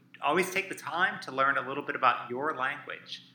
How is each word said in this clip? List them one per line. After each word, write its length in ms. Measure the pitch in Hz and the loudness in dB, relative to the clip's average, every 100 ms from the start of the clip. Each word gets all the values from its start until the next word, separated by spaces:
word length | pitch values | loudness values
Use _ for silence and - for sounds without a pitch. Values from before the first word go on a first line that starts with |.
| - - | -20 -4
always 300 | 143 165 185 | 0 2 2
take 160 | 190 190 | -2 -4
the 80 | - | -8
time 440 | - 160 196 208 | -6 0 0 0
to 100 | - | -6
learn 260 | 131 135 135 | 2 4 4
a 100 | 127 | 0
little 160 | 139 | -4
bit 120 | 143 143 | -4 4
about 320 | 127 123 - | 4 4 0
your 260 | 123 147 127 | -2 -2 0
language. 680 | 131 143 - - - - - | -2 -4 -8 -12 -12 -16 -16